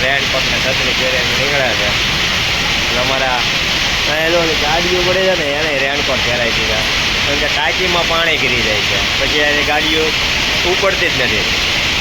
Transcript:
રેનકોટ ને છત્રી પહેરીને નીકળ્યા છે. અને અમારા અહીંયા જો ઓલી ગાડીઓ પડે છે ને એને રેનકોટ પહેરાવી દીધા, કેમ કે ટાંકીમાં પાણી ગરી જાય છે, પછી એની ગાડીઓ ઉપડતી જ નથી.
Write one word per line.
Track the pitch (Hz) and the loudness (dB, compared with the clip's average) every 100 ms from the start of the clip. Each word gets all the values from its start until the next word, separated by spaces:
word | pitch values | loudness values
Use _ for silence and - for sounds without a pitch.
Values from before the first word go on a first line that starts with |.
રેનકોટ | 127 139 139 135 127 | 0 0 0 0 0
ને | 123 | 0
છત્રી | 127 135 127 127 | 0 0 0 0
પહેરીને | 131 127 120 123 | 0 0 0 0
નીકળ્યા | 139 143 127 101 | 0 0 0 0
છે. | 104 107 - - - - - - - - - | 0 0 0 0 -2 -2 -2 -2 -2 -2 0
અને | 120 | 0
અમારા | 131 135 131 123 120 - - - - - - | 0 0 0 0 -2 -2 -2 -2 -2 -2 0
અહીંયા | 151 160 | 0 2
જો | 175 | 2
ઓલી | 165 147 | 2 0
ગાડીઓ | 147 165 175 180 180 | 0 0 0 0 2
પડે | 185 | 2
છે | 185 175 | 2 2
ને | 147 | 0
એને | 143 156 139 | 0 0 0
રેનકોટ | 139 143 139 127 120 | 0 0 0 0 0
પહેરાવી | 120 117 | 0 0
દીધા, | 113 113 110 120 - - - 139 | 0 0 0 0 0 0 0 0
કેમ | 143 | 0
કે | 151 | 0
ટાંકીમાં | 139 160 170 185 175 165 | 0 0 0 0 0 2
પાણી | 165 165 147 | 2 2 2
ગરી | 131 123 | 2 0
જાય | 110 104 | 0 0
છે, | 101 101 - | 0 0 0
પછી | - 135 151 | 0 0 2
એની | 147 147 | 2 2
ગાડીઓ | 143 151 156 156 156 143 - - - - 180 | 2 0 2 0 0 0 -2 -2 -2 0 0
ઉપડતી | 185 190 190 175 | 0 0 2 0
જ | 131 | 0
નથી. | 120 107 113 - - - - - | 0 0 0 0 0 0 0 0